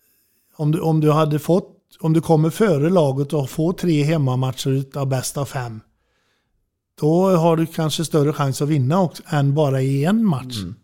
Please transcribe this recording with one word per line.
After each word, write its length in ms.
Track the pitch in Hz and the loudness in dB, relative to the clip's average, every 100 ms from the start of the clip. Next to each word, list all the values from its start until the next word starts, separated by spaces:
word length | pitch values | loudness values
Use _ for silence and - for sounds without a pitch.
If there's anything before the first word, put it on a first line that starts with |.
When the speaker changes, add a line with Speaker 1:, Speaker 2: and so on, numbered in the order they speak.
| _ _ _ _ _ - | _ _ _ _ _ -6
Speaker 1:
om 160 | 151 | -2
du, 80 | 160 | 0
om 200 | 160 156 | 0 2
du 120 | 151 | 2
hade 260 | 160 156 147 | 2 0 -2
fått, 360 | - 185 - _ _ _ | 0 0 0 _ _ _
om 120 | 160 | 0
du 80 | 160 | 0
kommer 300 | 156 156 160 | 2 2 2
före 400 | - 214 143 156 | 2 2 2 2
laget 420 | 185 143 135 143 | 2 2 0 -2
och 180 | 151 127 | -4 -4
får 220 | - 160 | -2 -2
tre 300 | 185 180 147 | -2 0 0
hemmamatcher 680 | 143 165 131 127 131 - 139 | 2 0 0 0 -2 -4 -2
utav 360 | 135 139 143 135 | -2 -4 -6 -4
bäst 300 | 131 - 151 | -2 -4 -8
av 80 | |
fem, 360 | 139 135 120 110 _ _ _ _ _ _ _ _ _ _ _ - | -8 -8 -10 -14 _ _ _ _ _ _ _ _ _ _ _ -4
då 280 | 151 170 190 | 0 2 4
har 260 | 175 170 160 | 4 4 2
du 100 | 160 | 0
kanske 380 | - 156 156 | -2 -4 -2
större 280 | 151 160 147 | -2 2 0
chans 300 | 147 139 127 | 0 -2 -2
att 60 | 147 | 0
vinna 320 | 156 123 190 | 0 2 2
också, 220 | 175 - - | 0 -4 -4
än 260 | 151 143 | 0 0
bara 280 | 143 143 131 | 2 0 0
i 220 | 135 139 | 0 0
en 200 | 156 220 | 0 2
match. 360 | 214 127 127 113 | 2 0 -6 -10
Speaker 2:
Mm. 120 | 87 113 | -10 -14